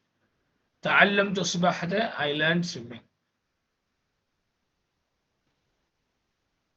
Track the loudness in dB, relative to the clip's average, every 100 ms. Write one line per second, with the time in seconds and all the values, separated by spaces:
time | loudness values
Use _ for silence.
0 | _ _ _ _ _ _ _ _ 0 4
1 | 6 4 0 -2 -4 0 0 0 -4 -4
2 | -4 -4 -4 0 0 0 -2 -8 -14 -18
3 | _ _ _ _ _ _ _ _ _ _
4 | _ _ _ _ _ _ _ _ _ _
5 | _ _ _ _ _ _ _ _ _ _
6 | _ _ _ _ _ _ _